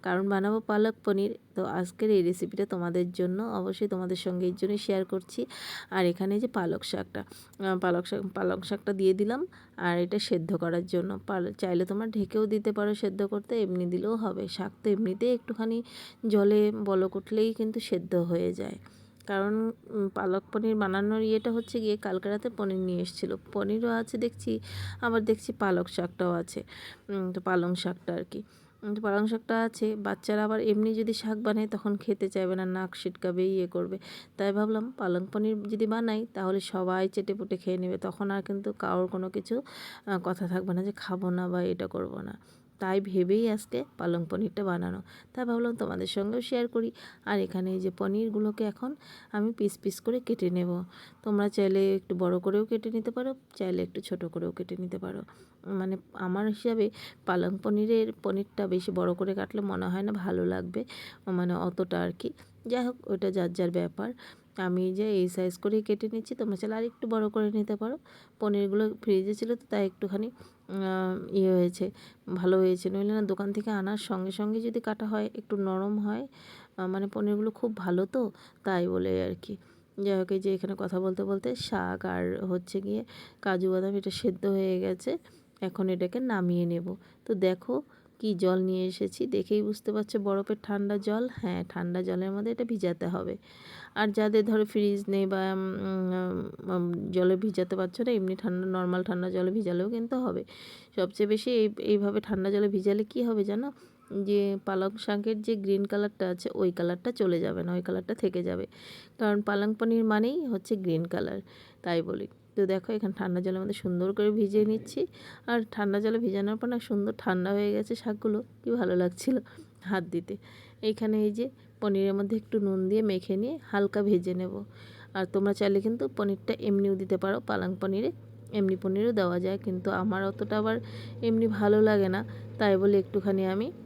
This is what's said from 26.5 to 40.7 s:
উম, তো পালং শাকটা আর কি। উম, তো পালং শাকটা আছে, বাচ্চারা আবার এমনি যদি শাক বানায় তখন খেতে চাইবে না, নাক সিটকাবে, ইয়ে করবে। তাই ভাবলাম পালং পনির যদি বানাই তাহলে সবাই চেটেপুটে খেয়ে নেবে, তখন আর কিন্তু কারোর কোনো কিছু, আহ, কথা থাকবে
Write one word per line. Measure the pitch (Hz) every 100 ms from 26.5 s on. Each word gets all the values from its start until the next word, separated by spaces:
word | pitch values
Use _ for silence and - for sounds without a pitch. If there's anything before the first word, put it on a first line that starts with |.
| - - - - - -
উম, | 196 185
তো | 185
পালং | 180 180 175 180
শাকটা | 180 175 -
আর | 170 -
কি। | - 208 - - _
উম, | 214
তো | 208
পালং | 214 202 214
শাকটা | 226 - 226
আছে, | 226 226 214 214
বাচ্চারা | 202 196 - 214
আবার | 214 220
এমনি | 220 208 220
যদি | 220 220
শাক | 220 220 214
বানায় | 220 214 214
তখন | 208 208 202
খেতে | - 196 196
চাইবে | 196 185 185
না, | 185
নাক | 185 185 -
সিটকাবে, | 185 180 185 180 185
ইয়ে | 190 180
করবে। | 180 175 190 - - -
তাই | - 196
ভাবলাম | 202 214 220 226 254
পালং | 196 175 185
পনির | 214 214 214 202
যদি | 220 220
বানাই | 226 226 214 233
তাহলে | - 185 196 190
সবাই | 196 185 185 190
চেটেপুটে | - 196 202 - 185
খেয়ে | 185 185
নেবে, | 180 185
তখন | 190 180 202
আর | 196
কিন্তু | 185 196 208 208
কারোর | 190 180 180
কোনো | 185 185
কিছু, | - - 233
আহ, | 285 - - - - 185
কথা | 180 180 180
থাকবে | 180 185